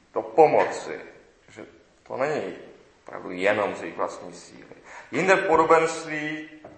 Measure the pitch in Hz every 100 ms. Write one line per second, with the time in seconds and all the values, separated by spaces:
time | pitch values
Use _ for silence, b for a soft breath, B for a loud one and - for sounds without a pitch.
0 | _ - 110 165 151 117 90 - 78 76
1 | - - _ _ _ 110 - - _ _
2 | - 117 143 139 95 82 - - _ _
3 | - 98 90 90 98 107 98 87 82 90
4 | 90 - 90 - - - - - B B
5 | B 135 190 180 156 160 165 160 160 -
6 | 156 151 151 156 - - -